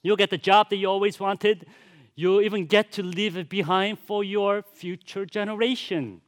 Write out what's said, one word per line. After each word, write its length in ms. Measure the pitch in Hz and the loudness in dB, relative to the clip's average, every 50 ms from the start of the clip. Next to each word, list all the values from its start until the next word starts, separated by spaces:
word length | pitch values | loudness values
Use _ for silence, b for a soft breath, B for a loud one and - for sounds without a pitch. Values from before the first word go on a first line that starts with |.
You'll 140 | - 180 214 | 2 0 2
get 140 | 196 202 185 | 2 2 0
the 60 | 196 | 0
job 320 | 156 - 190 190 208 214 - | -2 4 6 6 6 6 4
that 80 | 208 | 0
you 120 | 196 190 190 | -2 0 0
always 300 | 196 196 202 202 - - | 0 2 0 0 -2 -2
wanted. 480 | 196 196 202 185 - 208 214 170 170 b b b b b b 156 131 b b | -4 -4 -4 0 2 2 2 0 -4 b b b b b b -20 -20 b b
You'll 280 | - 165 185 190 202 | -2 0 2 4 4
even 240 | 208 214 208 208 180 | 2 2 0 -4 -2
get 260 | 147 202 208 214 - | 2 2 2 2 2
to 100 | - 208 | -6 -8
leave 360 | 190 180 175 175 208 214 170 185 | -6 -6 -4 -2 -4 -4 -4 -6
it 100 | 180 139 | -10 -6
behind 500 | 190 196 180 151 185 190 190 208 214 - | -4 -4 -2 0 0 0 0 -2 -4 -8
for 240 | - - 214 208 | -10 -6 -6 -4
your 380 | 202 190 202 208 202 202 202 208 | -4 -2 -2 0 0 0 0 -2
future 640 | 202 - _ - - 175 185 180 _ - - 196 196 | -4 -10 _ -12 -10 -10 -10 -10 _ -12 -10 -10 -10
generation. 960 | 175 - 214 202 208 214 208 226 247 262 - - - 190 160 135 110 92 82 _ | -6 -6 -6 -4 -4 -2 0 0 0 0 -2 -4 -4 -4 -4 -4 -6 -10 -16 _